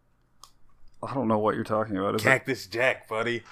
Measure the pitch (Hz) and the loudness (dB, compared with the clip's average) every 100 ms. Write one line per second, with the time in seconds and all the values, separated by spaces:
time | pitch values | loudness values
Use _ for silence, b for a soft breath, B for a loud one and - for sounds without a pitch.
0 | _ _ _ _ - _ - - - - | _ _ _ _ -20 _ -20 -20 -20 -14
1 | 107 135 113 107 107 113 110 110 110 95 | -8 -2 2 2 2 0 0 -2 0 -2
2 | 101 107 117 131 - 120 92 110 131 - | 0 2 2 2 0 -6 -4 0 0 0
3 | - 110 117 117 - | -4 -2 -2 -4 -2